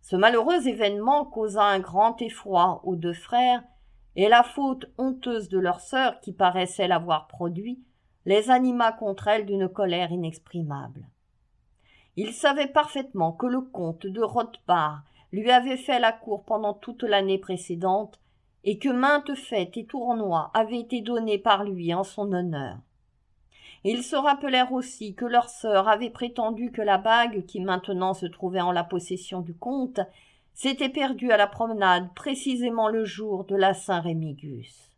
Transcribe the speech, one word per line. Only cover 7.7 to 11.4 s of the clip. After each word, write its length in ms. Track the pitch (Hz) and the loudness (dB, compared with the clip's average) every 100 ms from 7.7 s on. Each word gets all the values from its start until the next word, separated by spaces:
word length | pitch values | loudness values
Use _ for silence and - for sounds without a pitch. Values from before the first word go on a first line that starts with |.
| 254 _ _ _ _ | -12 _ _ _ _
les 240 | - 202 220 | 2 2 6
anima 420 | 247 254 240 226 | 4 4 2 0
contre 360 | 226 214 196 208 | 0 -6 -2 0
elle 180 | 220 | 0
d'une 220 | 202 196 185 | 0 -2 -2
colère 440 | 190 190 170 170 | 0 0 0 -2
inexprimable. 960 | 180 165 160 _ 175 156 139 123 131 120 _ _ _ | -4 -6 -8 _ -8 -6 -8 -10 -16 -20 _ _ _